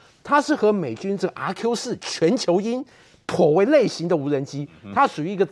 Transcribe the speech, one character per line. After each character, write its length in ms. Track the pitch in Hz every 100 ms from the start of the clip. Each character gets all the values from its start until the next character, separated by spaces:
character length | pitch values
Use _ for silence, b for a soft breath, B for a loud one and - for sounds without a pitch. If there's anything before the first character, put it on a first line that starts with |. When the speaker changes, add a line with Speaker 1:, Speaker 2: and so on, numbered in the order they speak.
| b b
Speaker 1:
它 160 | - 294
是 140 | 285
和 180 | 302 214
美 220 | 208 143
军 220 | 113 196 196
这 120 | 180
个 60 | -
R 160 | 143
Q 200 | 185 226 233
四 200 | - -
全 380 | - - 165 240
球 240 | - 180
鹰 240 | 214 247 285 b b b -
颇 260 | - 165
为 120 | 170 208
类 200 | 302 214
型 220 | - 170
的 80 | 165
无 120 | 139
人 160 | 139
机， 240 | 139 139 143 -
Speaker 2:
嗯。 100 | 101
Speaker 1:
它 140 | 101 277
属 160 | -
于 80 | 160
一 60 | 196
个 100 | 190